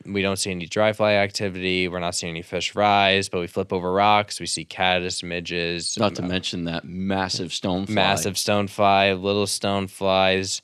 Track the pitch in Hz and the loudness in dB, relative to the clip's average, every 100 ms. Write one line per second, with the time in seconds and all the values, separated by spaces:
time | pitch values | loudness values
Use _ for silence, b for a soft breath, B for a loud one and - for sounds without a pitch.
0 | - 98 95 95 101 90 80 107 107 107 | -6 -2 0 -2 -4 -6 -4 2 2 2
1 | 107 104 101 - 101 90 92 92 90 90 | 2 4 2 -2 -4 -2 0 2 0 0
2 | 87 - 87 82 - 90 - - 104 101 | -4 -4 -6 -8 -6 -4 -4 2 4 6
3 | 98 98 95 92 87 101 92 92 90 95 | 6 4 0 -4 -4 -4 -2 -2 0 4
4 | 104 104 101 - 85 87 80 - 92 92 | 6 4 2 -6 -6 -6 -8 -2 2 2
5 | 90 90 87 87 85 87 85 85 82 107 | 0 -6 -6 -8 -4 -4 -2 -4 -4 0
6 | 104 85 90 92 - 90 85 82 80 90 | 0 0 -4 -4 -4 -6 -4 -6 -8 -6
7 | 95 95 92 - 85 - 98 92 98 107 | -2 -2 -2 -4 -6 -4 -2 -2 -2 0
8 | 95 95 104 87 - 104 98 - 101 98 | 2 2 -2 -2 0 0 0 2 4 6
9 | 98 92 98 104 101 - 101 98 95 - | 4 2 0 0 -2 -2 -2 -2 -4 -2
10 | 95 95 95 95 95 - | 2 4 4 2 0 -6